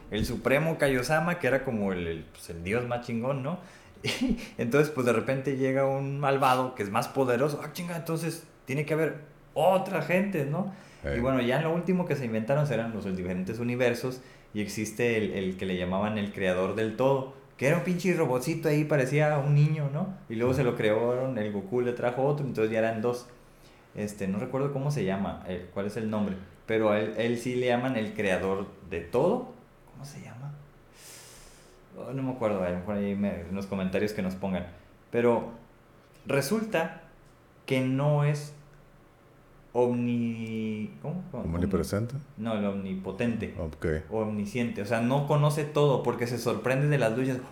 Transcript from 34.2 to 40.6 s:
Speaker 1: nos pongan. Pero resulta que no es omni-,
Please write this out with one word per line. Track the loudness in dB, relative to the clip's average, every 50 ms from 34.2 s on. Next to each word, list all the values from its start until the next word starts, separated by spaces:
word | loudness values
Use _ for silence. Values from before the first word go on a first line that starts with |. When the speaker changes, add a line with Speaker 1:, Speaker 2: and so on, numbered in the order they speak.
| -4
Speaker 1:
nos | -4 -4
pongan. | -4 -4 -2 -2 -2 -4 -6 -14 -20 -20 -20 -20 -20 -16 -4
Pero | -2 2 4 4 4 4 0 -4 -12 -16 -20 -20 -20 -20 -20 -20 -20 -20 -20 -20 -20 -16 -4
resulta | 0 0 0 2 2 0 0 0 0 0 0 0 0 -6 -12 -18 -20 -20 -20 -20 -20 -20 -20 -20 -20 -20 -14 -4
que | 0 0 2 2
no | 2 0 2 4 4 4 4 4
es | 2 2 0 -4 -10 -14 -18 -20 -20 -20 -20 -20 -20 -20 -20 -20 -20 -20 -20 -20 -20 -20 -20 -20 -20 -20 -20 -18 -6 0
omni-, | 2 2 4 2 2 0 0 0 0 0 -2 -2 -4 -6 -6 -4 -4